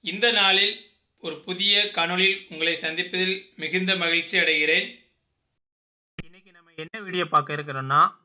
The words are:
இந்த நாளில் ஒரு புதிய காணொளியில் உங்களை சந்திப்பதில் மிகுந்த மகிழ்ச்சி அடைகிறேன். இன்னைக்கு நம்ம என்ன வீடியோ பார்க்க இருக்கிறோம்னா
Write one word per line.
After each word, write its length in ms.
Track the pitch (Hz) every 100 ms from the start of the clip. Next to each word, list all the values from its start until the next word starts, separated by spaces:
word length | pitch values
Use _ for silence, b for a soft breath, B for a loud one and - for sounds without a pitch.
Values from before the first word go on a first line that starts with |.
இந்த 220 | 185 196 233 220
நாளில் 360 | 196 190 208 - - _ _ _
ஒரு 120 | 165 151 -
புதிய 380 | 180 202 202 208 -
காணொளியில் 460 | 165 180 190 190 -
உங்களை 220 | 160 165 160
சந்திப்பதில் 520 | 160 165 175 180 185 190 - -
மிகுந்த 300 | 156 180 185 185
மகிழ்ச்சி 340 | 170 170 165 185
அடைகிறேன். 460 | 160 156 151 175 - - _ _ _ _ _ _ _ _ _ _ _ - -
இன்னைக்கு 240 | 185 196 175
நம்ம 160 | _ -
என்ன 180 | 160 220 196
வீடியோ 200 | 180 170 151
பார்க்க 220 | 143 147
இருக்கிறோம்னா 440 | 147 135 131 147 180 -